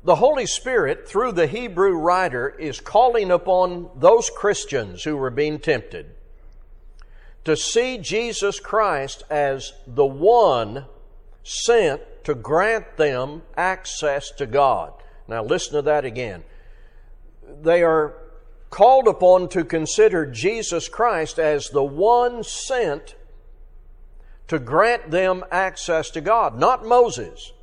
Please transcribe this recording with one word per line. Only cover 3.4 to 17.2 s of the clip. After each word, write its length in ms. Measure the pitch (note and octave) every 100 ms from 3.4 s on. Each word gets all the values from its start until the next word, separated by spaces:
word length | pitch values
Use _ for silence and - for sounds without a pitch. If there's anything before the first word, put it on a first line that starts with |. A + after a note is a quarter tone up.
| F3+ F#3 F3+ F3 E3+ C3
those 340 | D#3+ A3+ -
Christians 720 | - G#3 G3 - C3+ G#2 F2
who 140 | D#3 D3
were 140 | C3
being 280 | A#2+ D3+ D3+
tempted 560 | D#3+ C3 - - D2+ - - - - - - - - - - - - -
to 140 | - D3
see 400 | - A3+ B3+ B3+
Jesus 640 | D3 G#3 A#3 G#3+ G3+ G3
Christ 600 | - G#3+ G3+ D3 C3+ - -
as 440 | D3+ C#3 C3+ - - -
the 200 | A#2+ C#3
one 800 | C3+ F#3 A#3+ G3+ B2 G#2+ B2 C3 - - - - -
sent 580 | - - - A#3 E3+ C3+ - -
to 100 | -
grant 640 | C3+ G#2+ D#3 G#3 A3 - -
them 480 | D3+ B2+ C3 D#3 - -
access 760 | F3+ F#3 - - D3+ C#3 -
to 140 | - C3
God. 480 | C3+ C#3 G2+ E2 - - - -
Now 160 | A2+
listen 300 | A2+ F3+ -
to 80 | D3
that 240 | C#3+ D3+ B2
again. 400 | A2+ B2 F2 - - - - - - - -